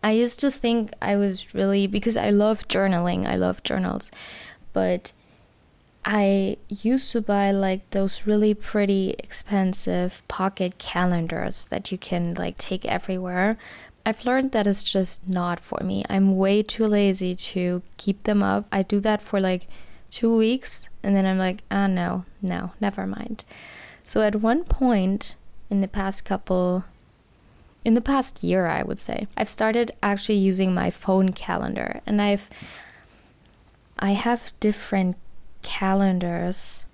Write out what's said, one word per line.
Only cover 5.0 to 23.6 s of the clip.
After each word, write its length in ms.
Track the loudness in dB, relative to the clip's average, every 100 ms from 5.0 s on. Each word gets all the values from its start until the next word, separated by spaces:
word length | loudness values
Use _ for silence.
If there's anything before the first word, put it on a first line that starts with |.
| -4 -20 _ _ _ _ _ _ _ _ -2
I 500 | 2 4 4 2 -4 -10
used 420 | -4 0 0 0
to 100 | -4
buy, 300 | 0 2 4
like, 380 | 2 2 -2 -2
those 360 | 0 0 0 2
really 280 | 4 4
pretty 640 | 2 -2 0 2 2 0 -4
expensive 1040 | -8 -12 -2 0 2 2 0 0 -2 -4 _
pocket 480 | -2 -2 0 -4 -4
calendars 880 | -6 0 2 2 0 -4 -2 -2 -2
that 260 | -4 -4
you 60 | -8
can, 360 | -4 -2 -2 -2
like, 220 | -4 -6
take 280 | -6 -4 -2
everywhere. 720 | -4 -2 -4 -4 0 0 0 -8 -20 -20 _ -4
I've 180 | -4
learned 300 | 0 0 2
that 140 | 2 2
it's 160 | 2
just 440 | 2 0 0 -2 -4
not 320 | -2 -2 -4
for 240 | -6 -6
me. 220 | -4 -4 -2
I'm 280 | 2 4 4
way 260 | 4 4
too 220 | 2 0 2
lazy 500 | 4 4 2 -2 -4
to 460 | -4 -2 0 -2 -6 -6
keep 260 | -2 -2
them 180 | 2 2
up. 260 | 4 0 0
I 120 | -2
do 180 | 0 0
that 200 | 2 0
for, 200 | 0 0
like, 260 | 2 0 -4 -10 -12 -16 -14
two 240 | -2 2
weeks, 560 | 4 4 2 -2 -6 -6 -8
and 100 | 0
then 120 | 2 4
I'm 140 | 2
like, 240 | 0 -2 -4
"Ah, 180 | 0 2
no, 360 | 2 0 -4 -6 -8
no, 300 | -4 -4 -6 -2
never 260 | -4 -2 -6
mind." 380 | -6 -8 -10 -12 -20